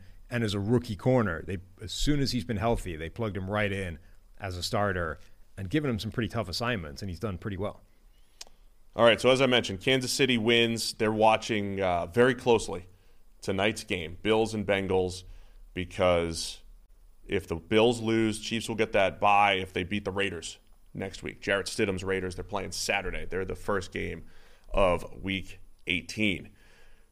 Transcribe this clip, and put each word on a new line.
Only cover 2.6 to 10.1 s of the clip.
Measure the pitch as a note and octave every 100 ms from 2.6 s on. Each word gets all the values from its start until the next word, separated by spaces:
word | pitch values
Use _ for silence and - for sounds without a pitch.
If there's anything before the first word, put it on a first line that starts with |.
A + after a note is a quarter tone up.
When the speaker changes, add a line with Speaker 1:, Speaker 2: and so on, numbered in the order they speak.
| A#2 A2+ F#2 D#2
Speaker 1:
they | E2
plugged | - A2+ F#2+
him | F#2
right | G#2 G#2
in | G2 F#2 E2 - - - -
as | G2 F2+
a |
starter | - G#2+ G2+ F2+ E2 D2 - - - -
and | F#2
given | D3 D3
him | A2
some | A2
pretty | - G#2
tough | A#2 F#2
assignments, | E2+ A#2+ A#2 D2+ C#2
and | G2
he's | E2
done | A2 F2+
pretty | A2+ F#2
well. | G2+ - - _ - - - - - - - - - -
Speaker 2:
All | A#2
right, | G#2
so | B2
as | C3
I | C3
mentioned, | B2 G#2 F#2+
Kansas | C3 C3 B2